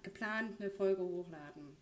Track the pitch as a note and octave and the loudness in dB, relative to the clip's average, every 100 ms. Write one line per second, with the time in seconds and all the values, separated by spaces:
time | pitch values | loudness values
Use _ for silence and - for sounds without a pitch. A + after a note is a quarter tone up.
0 | - - G#3+ A3 A3+ - G3+ G3 G3 F#3+ | -12 -4 0 0 0 -2 -4 4 6 6
1 | F3+ F3 E3+ D#3+ D3 D3 C#3+ - | 2 -2 -6 -10 -12 -12 -14 -16